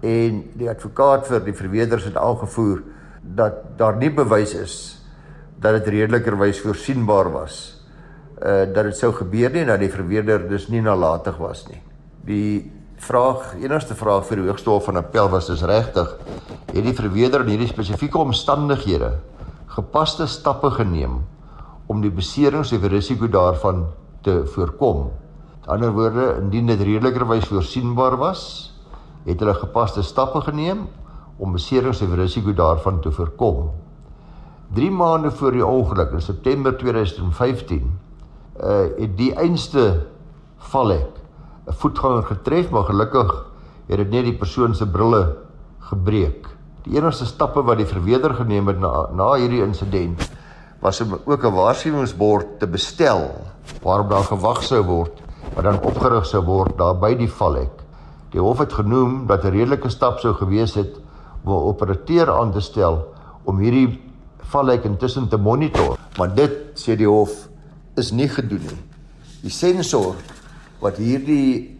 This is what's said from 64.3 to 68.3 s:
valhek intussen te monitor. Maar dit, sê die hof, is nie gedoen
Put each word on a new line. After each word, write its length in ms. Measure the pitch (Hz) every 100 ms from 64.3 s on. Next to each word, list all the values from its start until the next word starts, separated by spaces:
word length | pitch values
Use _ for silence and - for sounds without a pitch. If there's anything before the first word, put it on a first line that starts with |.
| -
valhek 460 | - 147 131 123
intussen 440 | 113 98 127 139 117
te 100 | 107
monitor. 600 | 101 131 151 - 73 64 - -
Maar 180 | 92 101
dit, 160 | 143 - -
sê 220 | - - 107
die 100 | 107
hof, 400 | 107 104 - - - - - - -
is 160 | 113
nie 180 | 110
gedoen 320 | 139